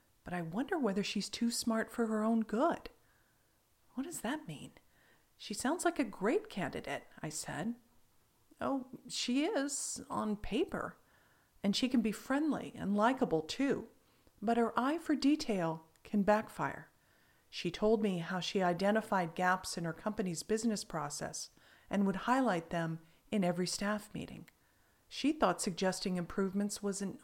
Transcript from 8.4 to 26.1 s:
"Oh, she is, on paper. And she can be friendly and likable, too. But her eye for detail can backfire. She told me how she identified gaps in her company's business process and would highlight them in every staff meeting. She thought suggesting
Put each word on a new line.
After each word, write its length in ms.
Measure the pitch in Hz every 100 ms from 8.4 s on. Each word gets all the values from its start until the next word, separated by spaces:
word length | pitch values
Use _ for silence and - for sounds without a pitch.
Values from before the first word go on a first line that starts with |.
| _ -
"Oh, 280 | 247 269 247 - -
she 380 | - - 247 320
is, 560 | 427 277 - - - -
on 260 | - 214 208
paper. 640 | - 233 392 - - - _ _ _ _ _ _
And 140 | 202 196
she 120 | 247
can 140 | 254
be 100 | 214
friendly 600 | 196 - 269 311 226 - -
and 220 | 170 208
likable, 460 | 226 262 214 160
too. 460 | - - 269 - - - _ _ _ _
But 160 | 208 233
her 160 | 226 -
eye 220 | 254 330
for 180 | - 294
detail 720 | 277 302 - 196 165 165 - _
can 200 | - 208
backfire. 640 | 196 214 220 - 139 - - _ _ _ _ _ _
She 180 | - 175
told 320 | - 214 226
me 160 | 208 180
how 220 | 165 185
she 240 | - 202
identified 720 | 180 175 196 214 214 196 170 165
gaps 420 | 180 185 - -
in 60 |
her 100 | 170
company's 480 | 156 214 214 185 160
business 420 | - 220 233 202
process 680 | - 160 147 - 151 156 - _ - - -
and 200 | 196 196
would 180 | 185 -
highlight 460 | 262 247 175 170
them 280 | 170 165 160 - _ _
in 140 | 208
every 240 | 175 175 175
staff 440 | - 202 208 -
meeting. 380 | - - - - - _ _ _ _ _
She 240 | - 277
thought 300 | 311 196 170
suggesting 540 | - 165 185 180 196